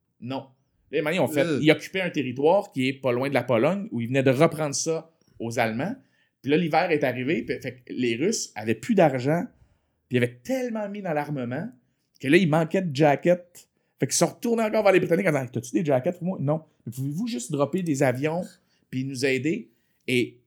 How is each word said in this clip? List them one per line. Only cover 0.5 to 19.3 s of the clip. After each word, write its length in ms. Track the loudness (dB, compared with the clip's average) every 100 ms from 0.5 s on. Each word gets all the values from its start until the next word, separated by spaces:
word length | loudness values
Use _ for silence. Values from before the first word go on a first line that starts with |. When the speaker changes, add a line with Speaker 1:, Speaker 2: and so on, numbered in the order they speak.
| _ _ _ _
Speaker 1:
Là, 200 | -4 -2
ils 60 | 0
ont 80 | 0
fait, 140 | 2
Speaker 2:
Euh. 140 | 0 4
Speaker 1:
ils 120 | 4
occupaient 300 | 4 0 -6
un 80 | -4
territoire 600 | -4 -6 0 2 4 0
qui 180 | -2 -2
est 40 |
pas 180 | -2 -2
loin 180 | -2 0
de 60 |
la 80 | 0
Pologne, 460 | 2 2 2 0 -4
où 100 | -6
ils 60 | -2
venaient 160 | 2
de 80 | 4
reprendre 460 | 4 4 2 -4 -4
ça 340 | -4 -4 -8 _ _ -10
aux 180 | -6 0
Allemands. 380 | 0 0 -4 -6 _ _ _ _
Puis 120 | 0
là, 40 | 0
l'hiver 320 | 2 2 2
est 100 | 2
arrivé, 400 | 0 -2 -2 -2
puis, 140 | -4 -8
fait 220 | -8 -12
que 80 | -10
les 220 | -4 -2
Russes 380 | 0 -2 -2 -6
avaient 220 | -6 -4 -4
plus 180 | 0
d'argent, 500 | 4 4 2 0 -2 -4 _ _ _ _ _ _
puis 100 | -2
ils 40 |
avaient 160 | -2 -4
tellement 440 | -6 -4 -4 -6 -8
mis 140 | -8
dans 100 | -4
l'armement 560 | -4 -4 -4 -4 -6 -8 -12 _ _ _ _
que 80 | 2
là, 80 | 4
il 120 | 4
manquait 340 | 2 2 -2
de 120 | -2
jackets. 720 | 2 4 4 2 2 -2 -20 -20 _ _ _
Fait 80 | -2
qu'ils 80 |
sont 120 | 0 0
retournés 360 | 0 -2 0
encore 220 | 0 4
vers 80 | 6
les 80 | 6
Britanniques 260 | 4 2 2
en 60 |
disant, « 140 | 0 -2
T'as-tu 200 | -6 -4
des 120 | -2
jackets 340 | 2 2 0 -4
pour 60 | -6
moi ? » « 100 | -4
Non. » « 200 | -2 -2 -6 _ -14
Mais 60 |
pouvez-vous 340 | -8 -6 -4 -6
juste 240 | -6 -6
dropper 320 | -2 0 -2
des 220 | -2 2
avions 380 | 2 2 -2 -4 -8 -14 _ _ _
puis 160 | -8
nous 200 | -8 -4
aider ? » 460 | -2